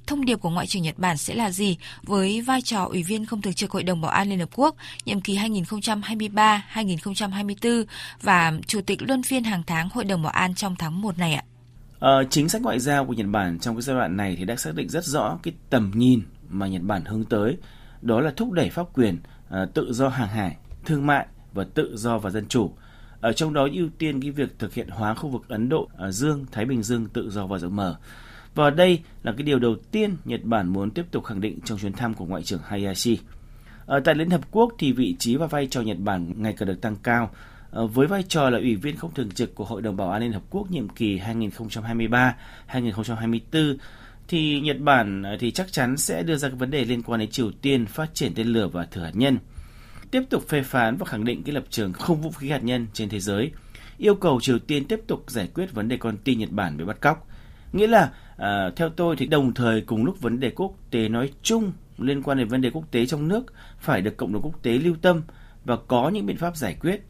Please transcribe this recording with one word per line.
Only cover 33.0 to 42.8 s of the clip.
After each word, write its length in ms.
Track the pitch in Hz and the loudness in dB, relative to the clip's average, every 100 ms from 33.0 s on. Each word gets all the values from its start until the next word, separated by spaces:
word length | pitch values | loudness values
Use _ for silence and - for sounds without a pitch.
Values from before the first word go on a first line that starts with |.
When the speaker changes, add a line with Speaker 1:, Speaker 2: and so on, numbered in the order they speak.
| 120 107 - - - - - - - | 0 0 -2 -18 -20 -20 -20 -18 0
Speaker 2:
Ờ, 140 | 139 | 2
tại 160 | 151 147 | 4 2
Liên 140 | 165 | 2
Hợp 120 | 175 - | 0 2
Quốc 220 | 208 233 - | 4 4 4
thì 120 | 143 | 0
vị 240 | 120 113 87 | 2 2 0
trí 160 | 117 135 | 0 0
và 120 | 165 | 0
vai 200 | 151 135 | 0 -2
trò 140 | 131 | -2
Nhật 160 | 110 87 | -2 -2
Bản 340 | 101 95 85 92 | 0 0 -2 -4
ngày 160 | 107 98 | -4 -2
càng 100 | 98 | -2
được 140 | 90 | -2
tăng 140 | 113 104 | -4 -2
cao. 340 | - 117 110 - - - - | 2 2 2 -6 -18 -20 -10
Ờ, 160 | - 117 | -2 0
với 200 | 117 147 | 4 4
vai 160 | 196 | 2
trò 260 | 185 165 135 | 0 2 4
là 80 | 117 | 4
Ủy 180 | 120 104 | 2 0
viên 220 | 147 - | -2 -6
không 160 | 165 | -8
thường 180 | 147 107 | -6 -6
trực 240 | - 113 - | -2 -4 -4
của 100 | 98 | -8
Hội 160 | 107 | -6
đồng 160 | 110 95 | -4 -2
Bảo 120 | 95 | -2
an 120 | 101 | -2
Liên 100 | 117 | -2
Hợp 120 | 101 - | -4 -6
Quốc 220 | 190 196 | -6 -4
nhiệm 180 | 175 104 | -4 -6
kỳ 280 | - 110 95 | -2 0 0
hai 180 | 104 113 | -2 -2
nghìn 160 | 107 | -2
không 180 | - 113 | -4 -8
trăm 140 | 110 | -8
hai 120 | 107 117 | -4 -2
mươi 120 | 110 | 2
ba 280 | 120 127 120 - - - | 4 4 2 -8 -20 -6
hai 160 | 131 | -2